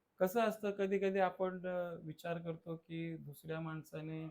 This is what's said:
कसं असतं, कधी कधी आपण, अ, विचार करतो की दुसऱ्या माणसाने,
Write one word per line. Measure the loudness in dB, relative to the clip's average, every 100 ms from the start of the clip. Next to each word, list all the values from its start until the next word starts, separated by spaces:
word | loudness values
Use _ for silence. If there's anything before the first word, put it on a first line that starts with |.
| _ _
कसं | 2 6
असतं, | 4 2 0
कधी | 2 2 4
कधी | 4 6
आपण, | 4 4 0 0 -2
अ, | -2 -2 -4
विचार | -8 -6 -4 -2
करतो | -2 -6 -6 -8
की | -6 -4 -4 -6
दुसऱ्या | -8 -12 -8 -4
माणसाने, | -4 -6 -8 -8 -6 -6 -6